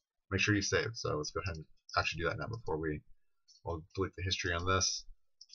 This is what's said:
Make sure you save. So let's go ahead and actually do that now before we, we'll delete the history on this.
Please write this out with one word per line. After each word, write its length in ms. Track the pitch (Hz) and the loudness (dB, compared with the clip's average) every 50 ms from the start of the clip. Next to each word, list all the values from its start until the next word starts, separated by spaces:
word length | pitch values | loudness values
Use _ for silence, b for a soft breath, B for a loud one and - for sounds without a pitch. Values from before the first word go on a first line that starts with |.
| _ _ _ _ _ _ | _ _ _ _ _ _
Make 100 | 95 95 | 0 2
sure 140 | - - 107 | 4 4 4
you 80 | 101 98 | 4 4
save. 280 | - - 87 - 110 113 | 4 2 2 2 0 -2
So 220 | - - 82 76 | -4 -2 -2 -2
let's 160 | 76 76 - - | -2 -2 -2 -4
go 80 | - | -4
ahead 160 | - 92 85 | -4 -4 -4
and 80 | 80 78 - - - _ - - | -6 -8 -12 -18 -20 _ -2 -2
actually 260 | 87 87 - - 80 82 | 0 0 0 -2 0 0
do 60 | 82 | 0
that 100 | - - | 0 -2
now 80 | 73 | -4
before 300 | - - - - - 80 | -4 -6 -6 -4 -2 -2
we, 240 | 76 80 80 76 73 - - - - _ _ _ _ _ _ - - - | 0 0 -2 -2 -4 -6 -10 -18 -20 _ _ _ _ _ _ -20 -8 -6
we'll 180 | - 85 82 78 - - | -4 -4 -4 -6 -8 -4
delete 200 | 98 95 85 - | -2 -2 -2 -2
the 60 | - 87 | -4 -2
history 300 | 92 - - - 92 87 | -2 -2 0 0 0 0
on 140 | 85 87 | 0 2
this. 380 | 92 95 95 90 - - - - - - - _ _ _ _ - - | 4 4 4 4 2 0 -2 -6 -12 -16 -18 _ _ _ _ -20 -12